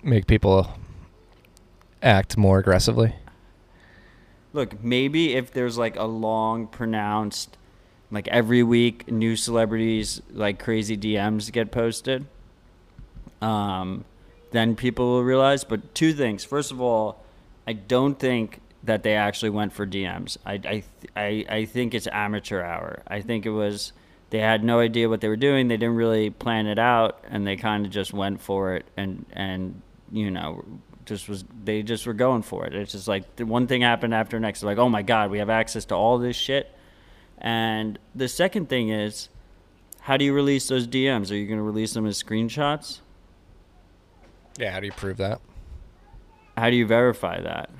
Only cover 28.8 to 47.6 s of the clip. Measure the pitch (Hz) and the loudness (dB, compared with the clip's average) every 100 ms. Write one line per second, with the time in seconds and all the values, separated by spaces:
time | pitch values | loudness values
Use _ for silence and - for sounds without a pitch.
28.8 | - - 98 92 - - 98 92 92 92 | -6 -8 -8 -8 -12 -10 -8 -6 -6 -10
29.8 | - - - 110 104 90 80 85 - - | -18 -20 -10 -4 -4 -4 -6 -10 -14 -18
30.8 | - - - 104 - 101 92 120 104 107 | -20 -20 -12 -12 -10 -12 -12 -10 -4 -4
31.8 | 107 113 - 107 127 123 - 92 85 82 | -2 -6 -4 0 2 2 -2 -8 -6 -8
32.8 | 104 101 95 98 - - 117 117 123 127 | -8 -8 -4 -4 -4 -8 -2 0 0 2
33.8 | 123 117 117 113 110 117 110 101 104 101 | 2 2 0 0 -2 -2 -4 -4 -4 2
34.8 | 123 113 98 113 104 101 104 110 110 113 | 4 2 2 2 2 -2 0 0 0 -4
35.8 | - 92 107 123 123 117 - 135 - - | -4 0 2 2 0 -4 -2 -2 -4 -16
36.8 | - - - - - - - 113 113 110 | -20 -20 -20 -20 -20 -10 -4 -2 0 -2
37.8 | 110 104 _ - 127 - 180 208 147 131 | -4 -8 _ -6 -6 0 0 0 -2 0
38.8 | 110 107 107 - - - - - _ _ | 0 0 -2 -6 -16 -20 -20 -20 _ _
39.8 | _ - - 135 139 139 143 139 - 131 | _ -20 -2 2 4 2 2 2 0 -2
40.8 | 117 131 135 123 98 104 101 110 107 107 | 0 0 2 0 -2 -4 -4 -4 -2 -2
41.8 | 110 113 107 101 - 110 113 143 143 151 | -2 -2 -2 -4 -4 -2 -2 -2 -2 -2
42.8 | - - - - - _ _ - _ _ | -8 -16 -18 -20 -20 _ _ -20 _ _
43.8 | _ _ _ _ - - - - 110 92 | _ _ _ _ -20 -20 -20 -8 -6 -4
44.8 | 101 - 98 95 95 113 - - - - | -8 -8 -8 -4 -4 -4 -10 -20 -18 -18
45.8 | - - - - - - _ - 117 123 | -20 -20 -20 -20 -20 -20 _ 0 4 4
46.8 | 110 113 123 113 90 87 85 80 | 4 6 4 2 -4 -6 -6 -8